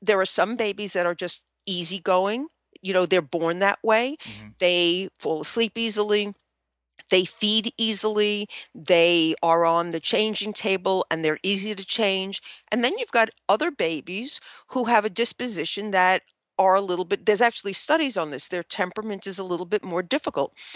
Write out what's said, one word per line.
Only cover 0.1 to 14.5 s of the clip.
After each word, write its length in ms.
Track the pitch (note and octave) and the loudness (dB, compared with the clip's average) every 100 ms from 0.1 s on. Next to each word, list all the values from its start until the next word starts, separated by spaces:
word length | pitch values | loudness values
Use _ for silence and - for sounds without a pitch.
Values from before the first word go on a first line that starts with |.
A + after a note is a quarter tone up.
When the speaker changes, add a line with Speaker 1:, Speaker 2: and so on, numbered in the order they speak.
| G3 | 2
Speaker 1:
are 40 | F#3+ | 2
some 300 | - G3 A#3 | 2 0 0
babies 380 | G#3+ G3+ G3+ | -4 -4 -4
that 120 | F#3 F3 | -2 -2
are 100 | E3+ | -2
just 280 | F3+ - _ _ - | -6 -8 _ _ -6
easygoing, 840 | F3+ E3 F#3+ F#3+ F#3 G3 A#3 D#4 - _ _ | -4 -4 -4 0 2 2 -2 -6 -14 _ _
you 120 | F#3 | -2
know, 120 | F#3 E3+ | 0 4
they're 160 | F#3 | 2
born 380 | C#3+ E3+ E3 F3 | 2 -2 -2 2
that 200 | G3 - | 0 0
way. 320 | A3 A3 B3+ D#4 | 2 2 2 -6
Speaker 2:
Mm-hmm. 260 | - G#2 G#2+ - | -14 -18 -18 -2
Speaker 1:
They 500 | F3+ F3 E3+ F3+ F#3+ - | 0 2 2 0 -4 -6
fall 220 | D3 D#3 | -4 -2
asleep 360 | D3+ A3+ A3+ A#3 | -2 -2 -2 -2
easily. 560 | A3+ G#3 G#3 G#3 G#3 - _ _ _ _ _ - - | -4 -2 0 0 -2 -10 _ _ _ _ _ -20 0
They 160 | F3+ F3+ | 2 2
feed 480 | - G#3 A3 A3 - | -2 0 0 -2 -4
easily. 720 | A3 G3+ G#3+ G#3 G#3 G#3 G#3 - - | -2 0 0 2 0 0 -6 -12 -18
They 640 | - D#3 E3+ E3+ E3+ D#3+ - | -10 2 6 6 4 2 0
are 220 | E3 E3+ E3 | 2 4 4
on 260 | E3+ E3+ | 2 0
the 80 | E3 | -4
changing 540 | - A3 G#3+ G3+ G3+ | -2 0 0 -2 -4
table 520 | G3+ - F#3+ F#3 F#3+ - | -4 -2 -2 0 0 0
and 140 | E3 D#3 | 0 0
they're 140 | D3+ | 0
easy 320 | F#3+ G3 G#3 G3 | -2 -2 -2 -6
to 100 | F#3+ | -4
change. 560 | - G3+ F#3+ F#3+ G3 - - _ | 0 0 0 -4 -10 -14 -20 _
And 120 | B3 B3 | 0 0
then 120 | A4+ | -2
you've 140 | B4 | 0
got 200 | A#3 A3+ - - | 2 2 0 0
other 220 | G#3+ E4 | 2 0
babies 680 | - E3 D#3+ E3+ F#3+ C4 - - | 0 -2 -2 -6 -10 -8 -10 -14